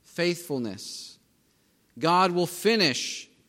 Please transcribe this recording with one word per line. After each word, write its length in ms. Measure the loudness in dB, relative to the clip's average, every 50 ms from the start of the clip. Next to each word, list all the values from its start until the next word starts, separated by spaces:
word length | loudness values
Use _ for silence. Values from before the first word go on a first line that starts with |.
| _
faithfulness. 1120 | _ -4 -2 0 0 0 -2 -4 -6 -4 -4 -4 -6 -8 -10 -12 -14 -14 -14 -16 -18 -20 _ _ _ _ _ _ _ _ _ _ _ _ _ _ _ -10 -4
God 340 | 0 2 4 4 4 4
will 160 | 4 2 0 0
finish 840 | -2 0 2 2 4 4 4 2 2 0 -4 -6 -8 -10 -14 -18 _ _ _